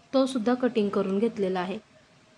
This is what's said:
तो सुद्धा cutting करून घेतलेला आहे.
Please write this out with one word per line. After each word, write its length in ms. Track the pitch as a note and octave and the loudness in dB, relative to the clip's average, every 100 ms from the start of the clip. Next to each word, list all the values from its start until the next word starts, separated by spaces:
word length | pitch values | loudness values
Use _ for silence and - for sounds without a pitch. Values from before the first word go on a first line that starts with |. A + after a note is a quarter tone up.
| _ | _
तो 120 | C4 C4 | 0 2
सुद्धा 280 | C4+ G#3 | 0 0
cutting 360 | B3 B3+ A#3+ G3+ | 0 0 0 0
करून 300 | G3+ G3 G3 | 0 0 0
घेतलेला 400 | A#3 A3 F#3+ F#3 | 0 0 -2 -2
आहे. 180 | F3+ G#3+ - - _ _ _ | -4 -8 -12 -20 _ _ _